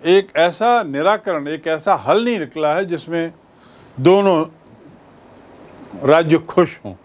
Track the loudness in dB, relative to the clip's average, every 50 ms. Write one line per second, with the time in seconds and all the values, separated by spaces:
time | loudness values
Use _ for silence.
0 | 2 4 2 2 2 0 _ 0 0 0 0 0 0 0 2 0 -2 -4 -6 -2
1 | 0 0 0 0 -2 -6 -6 -6 -6 -6 -8 -8 -4 -4 -4 -4 0 0 0 0
2 | 2 0 0 0 2 -2 -4 -4 -6 -8 -6 -4 -2 -2 0 -2 -2 -4 -6 -8
3 | -8 -8 -6 -6 -6 -6 -10 -16 _ _ _ _ _ -20 -20 -20 -20 -20 -12 0
4 | 2 4 4 4 4 2 2 0 -2 -4 -8 _ _ -20 -20 _ -20 -20 -20 -20
5 | _ -20 _ -20 -20 -20 -20 -20 -20 -20 -20 -20 -20 -20 -20 -20 -20 -20 -16 -4
6 | 2 2 4 4 4 2 0 0 0 -2 0 0 0 0 -2 -16 _ -16 -16 -16
7 | _